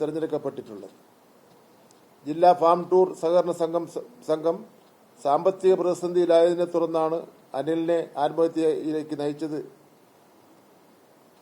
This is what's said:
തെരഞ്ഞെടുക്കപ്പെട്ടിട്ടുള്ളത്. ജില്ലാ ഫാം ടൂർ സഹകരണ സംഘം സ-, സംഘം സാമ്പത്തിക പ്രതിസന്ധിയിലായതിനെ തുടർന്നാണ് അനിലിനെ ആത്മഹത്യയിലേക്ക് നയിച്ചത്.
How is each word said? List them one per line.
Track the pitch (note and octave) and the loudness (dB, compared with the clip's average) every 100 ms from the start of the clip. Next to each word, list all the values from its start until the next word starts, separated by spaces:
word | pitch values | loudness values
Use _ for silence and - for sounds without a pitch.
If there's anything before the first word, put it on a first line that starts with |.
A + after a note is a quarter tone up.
തെരഞ്ഞെടുക്കപ്പെട്ടിട്ടുള്ളത്. | D3+ D#3 D#3 D#3 C#3 C3+ G#2+ G#2 F#2+ - _ _ _ _ _ _ _ _ _ _ _ _ C#3 | -6 -4 -4 -4 -6 -10 -12 -16 -18 -20 _ _ _ _ _ _ _ _ _ _ _ _ -10
ജില്ലാ | D#3+ F3 F3 | 2 4 6
ഫാം | D#3+ F3 E3+ | 4 2 2
ടൂർ | F3+ F#3 - | 4 2 0
സഹകരണ | D#3+ F3+ E3+ E3+ | 0 2 2 -2
സംഘം | E3 E3+ E3 | -2 -2 -6
സ-, | C#3+ - - - | -8 -12 -12 -6
സംഘം | D#3 D#3 F#3 A3 _ _ _ _ _ | -2 -2 -4 -8 _ _ _ _ _
സാമ്പത്തിക | C#3 D3 F3 F#3 F#3 F#3 | -2 0 0 0 2 2
പ്രതിസന്ധിയിലായതിനെ | F3 F3 F3 F3 E3+ E3 E3+ E3+ F3 | 2 -2 -2 0 4 6 4 2 -2
തുടർന്നാണ് | E3+ E3 E3 D#3+ E3 - - _ C3 | -2 -2 0 -2 -4 -8 -18 _ -6
അനിലിനെ | C#3+ E3 E3 E3+ - - | -4 -2 0 -2 -2 -4
ആത്മഹത്യയിലേക്ക് | D3 D#3 E3 D#3+ D#3+ C#3 D3+ D#3 D3+ D3 | -2 0 0 0 0 0 -2 -6 -6 -6
നയിച്ചത്. | D3 D3 D#3 D3+ - - _ _ _ _ _ _ _ _ _ _ _ _ _ _ _ _ | -6 -6 -6 -8 -10 -16 _ _ _ _ _ _ _ _ _ _ _ _ _ _ _ _